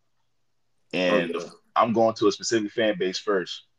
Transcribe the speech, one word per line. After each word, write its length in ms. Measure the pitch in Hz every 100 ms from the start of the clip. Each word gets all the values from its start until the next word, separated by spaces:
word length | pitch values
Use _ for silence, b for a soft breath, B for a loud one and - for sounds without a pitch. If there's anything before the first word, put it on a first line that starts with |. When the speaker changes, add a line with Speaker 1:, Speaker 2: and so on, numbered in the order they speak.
| _ _ _ _ _ _ _ _ _
Speaker 1:
And 400 | 87 90 87 85 82
Speaker 2:
Oh, 40 |
yeah. 60 | 82 - _ -
Speaker 1:
I'm 180 | 117
going 200 | 113 113 110
to 120 | 104
a 40 |
specific 380 | - 95 117 104
fan 240 | - 110 92
base 200 | 92 95
first. 440 | - 98 82 - -